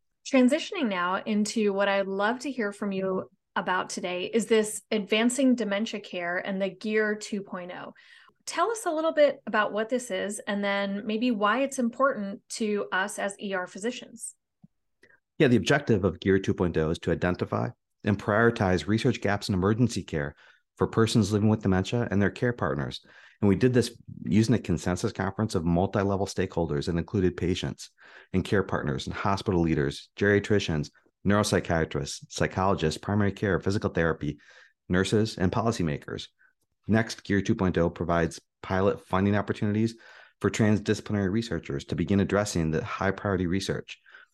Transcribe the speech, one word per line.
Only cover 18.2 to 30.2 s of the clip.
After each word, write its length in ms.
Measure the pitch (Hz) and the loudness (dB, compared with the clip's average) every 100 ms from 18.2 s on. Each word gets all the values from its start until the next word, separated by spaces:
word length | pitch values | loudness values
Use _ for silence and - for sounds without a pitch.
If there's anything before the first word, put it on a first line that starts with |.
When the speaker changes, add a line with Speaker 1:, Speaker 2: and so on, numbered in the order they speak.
| - 104 117 117 98 90 80 | 2 4 4 4 4 2 2
Speaker 2:
research 320 | 110 131 113 | 0 0 0
gaps 300 | 101 101 - | -2 -2 -2
in 40 | |
emergency 480 | 95 95 110 120 - | 0 2 2 2 0
care 320 | - 80 71 - - _ _ - | -4 -4 -4 -8 -20 _ _ -2
for 100 | 90 | 0
persons 460 | - 113 120 95 | 2 4 4 2
living 160 | 107 107 | 4 4
with 120 | 110 | 4
dementia 460 | - 92 95 120 120 | 4 2 2 -2 0
and 120 | 98 | 2
their 80 | 98 | 2
care 240 | - 123 | 2 -2
partners. 480 | 120 90 71 65 - - - - _ | 0 -2 -2 -4 -8 -16 -20 -20 _
And 80 | 104 | 2
we 80 | 98 | 4
did 160 | 127 | 4
this 180 | 123 113 - - - | 4 2 -4 -18 -10
using 320 | - 92 110 113 | 0 4 4 2
a 40 | |
consensus 520 | - 80 - 90 110 | 0 -2 -2 -2 -2
conference 420 | - 95 - 107 | -4 -4 -2 -2
of 120 | 95 85 | -2 0
multi-level 600 | 85 98 110 98 98 95 | 2 2 0 0 0 -2
stakeholders 600 | - 92 - 82 73 71 | -4 -4 -2 -2 -2 -2
that 100 | 87 | -4
included 400 | 85 104 92 - | -2 0 0 0
patients 540 | 85 92 71 - - _ - - - | -2 -2 -4 -8 -16 _ -20 -20 -6
and 140 | 95 87 | -4 0
care 180 | 104 | 0
partners 440 | 92 90 73 67 - | 0 -2 -2 -4 -6
and 60 | |
hospital 460 | 80 101 98 - 90 | -4 -2 -2 0 2
leaders, 480 | 82 78 69 - - | 2 2 0 -4 -12
geriatricians, 720 | - | 0